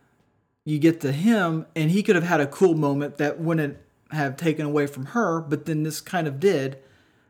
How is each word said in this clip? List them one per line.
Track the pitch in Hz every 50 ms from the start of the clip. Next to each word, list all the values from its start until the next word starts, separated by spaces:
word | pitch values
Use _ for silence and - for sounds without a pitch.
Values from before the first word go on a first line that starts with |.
| _ _ _ _ _ _ _ _ _ _ _ _ -
you | 156 151
get | 147 147 165 165 165
to | - 135 139
him, | 147 180 226 233 214 180 165 160 160 - - -
and | 160 156 151
he | 175 208 202
could | - 196
have | 170 165
had | 175 175 151
a | 143
cool | 139 - - 190 180 165
moment | 156 151 143 139 143 147 143 143
that | - 143 147 - -
wouldn't | 165 160 170 160 151 143 139 - - _ _ _ _ -
have | 151 156 143 139 135
taken | - 170 160 151 156 151
away | 147 147 151 143
from | 139 143 131 131
her, | 135 - 240 220 180 165 165
but | 160 147 151 143 -
then | 165 160 151 151
this | 156 151 -
kind | - - - 180 160
of | 147 135 139
did. | 170 202 185 139 135 135 135 - - - _ _ _ _ _ _ _